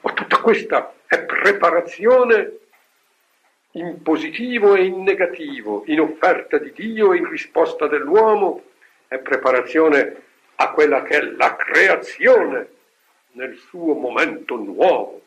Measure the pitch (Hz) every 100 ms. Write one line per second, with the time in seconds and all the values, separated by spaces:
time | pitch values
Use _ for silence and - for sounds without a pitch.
0 | - - - - 226 214 - 139 - -
1 | _ - - - 196 196 170 165 170 -
2 | 214 254 240 220 - - _ _ _ _
3 | _ _ _ _ _ _ _ 160 170 -
4 | 160 156 - - 247 240 202 196 185 180
5 | 190 190 175 - 151 135 107 104 160 151
6 | 151 156 185 165 - 147 147 - 214 220
7 | 202 175 151 - - - 160 - 147 147
8 | 139 202 220 208 190 127 - _ _ _
9 | _ 131 - 131 127 127 123 156 160 143
10 | 110 - _ _ _ - 127 - 151 139
11 | - 147 120 113 170 - - - 190 160
12 | - - 196 240 101 101 104 _ _ _
13 | _ _ _ 120 127 113 _ 180 165 143
14 | 127 123 151 - - 120 101 90 180 131
15 | 95 -